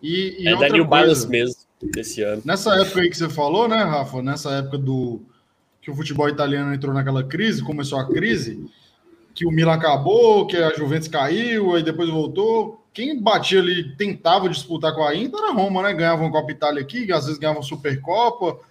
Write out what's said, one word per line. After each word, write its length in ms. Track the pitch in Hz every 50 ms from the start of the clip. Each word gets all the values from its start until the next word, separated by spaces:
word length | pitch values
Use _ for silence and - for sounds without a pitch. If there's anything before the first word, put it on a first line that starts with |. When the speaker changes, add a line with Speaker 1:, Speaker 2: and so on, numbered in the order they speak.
Speaker 1:
E, 360 | - 151 170 185 190 190 185 -
e 80 | 185
Speaker 2:
É 40 | -
da 80 | 110 117
Speaker 1:
outra 100 | 135 143
Speaker 2:
New 160 | 147 165 165
Balance 420 | 151 147 147 156 160 160 135 120
Speaker 1:
coisa, 20 | 104
Speaker 2:
mesmo, 280 | 123 117 120 123 120 _ _ _ _ _ - 107 101
desse 300 | 107 110 - - - 107
ano. 180 | 104 104 107 110
Speaker 1:
nessa 360 | 143 185 196 196 226 202 190
época 200 | 190 185 190 180
aí 100 | 180 175
que 60 | 170
você 120 | - 165 160
falou, 380 | 135 - 147 143 160 196 233
né, 160 | 233 220 226 208
Rafa? 400 | 175 156 147 135 135 135 127 127
Nessa 300 | 135 143 139 - 147 139
época 260 | 139 135 135 139 147
do, 440 | 135 131 135 131 127 123 117 107 - _ _ _ _ _ _ _ _ _ _ _ _
que 80 | -
o 40 | 143
futebol 320 | 139 156 156 151 131 147 147
italiano 440 | 147 147 147 139 139 143 143 143 143
entrou 220 | 139 135 139 135
naquela 300 | 139 135 139 135 131 131
crise, 400 | 135 - 165 208 226 214 214 -
começou 340 | 175 151 147 143 131 143 135
a 80 | 127
crise, 580 | - - 156 180 220 226 180 131 113 104 - - - _ _ _ _ _ _ _ _ - _ _ _ _
que 100 | - 170
o 60 | 170
Milan 220 | 156 156 165 165 160
acabou, 760 | 160 160 160 143 139 139 165 202 226 240 226 214 202 185
que 100 | - 190
a 160 | 185 165 156 156
Juventus 360 | 151 151 139 147 160 156 -
caiu, 680 | - 156 135 139 160 208 233 240 233 220 208 185 175
aí 80 | 170 160
depois 260 | 156 156 160 175 165
voltou. 760 | 160 160 151 139 131 180 202 220 226 226 214 214 - - _ _
Quem 300 | _ - 226 285 311 262
batia 400 | 208 220 208 180 143 - 185 190
ali, 340 | 180 175 175 175 165 135 -
tentava 540 | - 175 196 190 - - 165 170 196 190 180
disputar 440 | 160 156 - - 165 156 156 156 156
com 120 | 160 156
a 100 | 147 147
Inter 240 | 180 226 269 254 415
era 120 | 427 427
a 40 | 311
Roma, 280 | 220 185 202 190 185 190
né? 120 | 202 202
Ganhava 280 | 156 170 165 170 160 160
uma 100 | 160 135
Copa 180 | 156 147 143
Itália 320 | 151 - 151 147 147 143 135
aqui, 300 | 135 - 247 247 196 180
às 140 | 156 135
vezes 120 | 147 156 147
ganhava 220 | 156 156 151 151
uma 40 | 139
Supercopa 920 | - - 131 - 147 135 135 - - 175 214 240 233 233 240 190 170 151 - - _